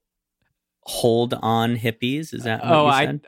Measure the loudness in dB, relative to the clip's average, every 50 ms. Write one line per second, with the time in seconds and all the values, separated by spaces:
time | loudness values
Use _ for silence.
0 | _ _ _ _ _ _ _ _ _ _ _ _ _ _ _ _ _ -10 -6 0
1 | 2 2 4 2 2 0 -4 -4 -2 0 0 2 0 0 -2 -2 -2 -4 -4 -4
2 | -4 -4 -4 -4 -8 -10 -12 -8 -6 -6 -6 -4 0 2 4 4 4 4 4 2
3 | 2 0 -2 -6 -6